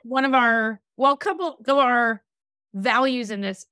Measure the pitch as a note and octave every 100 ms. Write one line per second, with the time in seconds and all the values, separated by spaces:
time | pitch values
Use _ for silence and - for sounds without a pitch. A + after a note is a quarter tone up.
0 | A#3 C4 C4+ C4 A#3 A3+ A3 G#3+ _ -
1 | C#4 C#4 F#4+ F4+ E4+ C4 A3+ C#4 B3+ A#3+
2 | A#3 A3 _ _ _ _ _ G3 A#3 A3+
3 | C4+ B3 G#3+ G3+ G3 F#3+ -